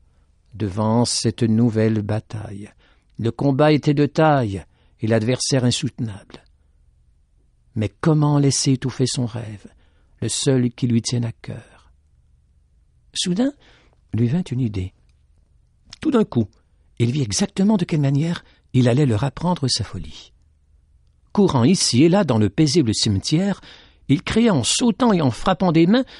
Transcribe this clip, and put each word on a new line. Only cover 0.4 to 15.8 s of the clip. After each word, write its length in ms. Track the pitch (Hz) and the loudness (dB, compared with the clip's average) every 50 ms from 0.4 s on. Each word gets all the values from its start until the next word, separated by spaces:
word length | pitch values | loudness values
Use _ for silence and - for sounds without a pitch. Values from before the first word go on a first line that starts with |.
| _ _ - | _ _ -10
devant 500 | 95 110 101 90 107 107 110 110 120 120 | -8 -6 -6 -4 -2 -2 0 2 0 0
cette 380 | - - - - 117 104 - 120 | 0 -2 -2 -2 -2 -2 0 0
nouvelle 600 | 110 110 110 117 120 107 110 110 113 110 107 104 | 0 2 2 2 2 2 2 2 2 0 0 -2
bataille. 680 | 104 104 110 - - - 107 104 - 104 101 104 - _ _ _ _ _ _ _ _ _ - | -4 -4 -6 -6 -8 -12 -14 -14 -12 -14 -16 -16 -18 _ _ _ _ _ _ _ _ _ -6
Le 120 | - 117 | -4 -4
combat 420 | - - 135 143 135 131 151 151 156 | -4 -2 -2 0 2 2 4 4 4
était 220 | 143 - 151 147 | 2 2 2 2
de 120 | 139 147 | 2 2
taille 580 | 143 - - 160 156 147 139 123 107 98 95 - _ _ _ _ _ _ _ | 0 2 2 2 4 4 2 0 -2 -4 -6 -10 _ _ _ _ _ _ _
et 60 | - | -2
l'adversaire 580 | 110 113 113 107 117 127 - - - 143 131 120 | 0 0 2 2 0 -2 -2 -2 -2 0 2 2
insoutenable. 800 | 123 113 - - 120 - - 127 110 98 95 - - - - _ _ _ _ _ _ _ _ _ _ _ _ _ _ _ _ _ _ _ _ _ _ _ _ _ _ - | 2 0 0 -2 -6 -6 -6 -8 -8 -8 -12 -16 -20 -20 -20 _ _ _ _ _ _ _ _ _ _ _ _ _ _ _ _ _ _ _ _ _ _ _ _ _ _ -6
Mais 140 | 110 107 101 | -4 -4 -4
comment 500 | - _ - 160 156 151 151 147 147 143 | -4 _ 0 2 2 2 2 2 2 2
laisser 340 | 143 139 131 - - 139 135 | 2 2 0 0 0 0 0
étouffer 340 | 123 - 131 - - 131 | 0 -2 -4 -4 -2 -4
son 200 | 123 - - 123 | -2 -2 -4 -6
rêve, 400 | 113 - 117 113 104 107 98 - - _ _ _ _ _ _ _ _ _ - | -6 -6 -8 -10 -12 -14 -16 -18 -20 _ _ _ _ _ _ _ _ _ -8
le 80 | - 113 | -8 -6
seul 420 | - - - 143 131 131 123 123 | -6 -4 0 0 2 2 0 0
qui 160 | - - - | -2 -2 -2
lui 160 | 123 117 117 113 | 0 0 0 0
tienne 240 | - - 120 120 | -2 -4 -4 -4
à 60 | 113 - | -4 -8
cœur ? 600 | _ - - - 127 - _ _ _ _ _ _ _ _ _ _ _ _ _ _ _ _ _ _ _ _ _ _ _ _ _ _ _ _ _ - | _ -14 -16 -16 -16 -16 _ _ _ _ _ _ _ _ _ _ _ _ _ _ _ _ _ _ _ _ _ _ _ _ _ _ _ _ _ -10
Soudain, 380 | - - 190 175 190 247 277 285 _ _ - - _ _ _ _ _ _ _ - | -6 -4 -2 -2 0 -2 -2 -4 _ _ -20 -20 _ _ _ _ _ _ _ -2
lui 160 | 107 120 120 | 0 0 0
vint 140 | 131 180 180 | 0 -2 -4
une 180 | - 127 123 | -4 -4 -4
idée. 320 | 131 110 104 98 90 92 - _ _ _ _ _ _ _ _ _ _ _ _ _ _ _ _ _ | -4 -4 -4 -6 -8 -8 -10 _ _ _ _ _ _ _ _ _ _ _ _ _ _ _ _ _